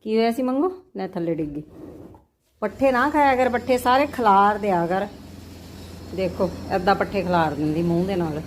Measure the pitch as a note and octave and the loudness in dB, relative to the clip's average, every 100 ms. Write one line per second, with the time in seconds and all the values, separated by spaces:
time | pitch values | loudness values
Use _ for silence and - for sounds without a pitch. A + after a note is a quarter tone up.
0 | G#3+ A3 A3+ A#3 B3+ C4 F4 F#4 - - | 0 2 2 2 -2 0 0 -2 -14 -10
1 | F#3+ F#3 E3+ D#3+ D3+ D3 D3+ - - - | -8 -4 -4 -2 -4 -8 -12 -16 -18 -18
2 | - - _ _ _ _ G#3+ G#3 C4+ B3 | -20 -20 _ _ _ _ -8 0 2 4
3 | C4+ D4 C#4 B3+ B3+ A#3+ A#3+ B3 B3 B3+ | 2 4 4 4 2 0 0 0 4 2
4 | C#4+ - A3+ G3 G3+ G#3 G3+ F3+ E3+ F#3 | 2 2 4 6 6 4 0 0 0 -2
5 | G3+ - - - - - - - - - | -4 -10 -18 -18 -18 -20 -18 -18 -18 -16
6 | - - F#3 F3+ F#3 - - G3 F#3 G3 | -12 -4 -4 -2 -4 -4 -4 -2 2 2
7 | F#3+ G3+ F3 F3 D#3+ C#3+ D3+ D3+ E3+ E3+ | 0 -2 0 2 2 0 -2 0 0 0
8 | F#3 F3 E3+ D3+ | 0 -2 -2 -4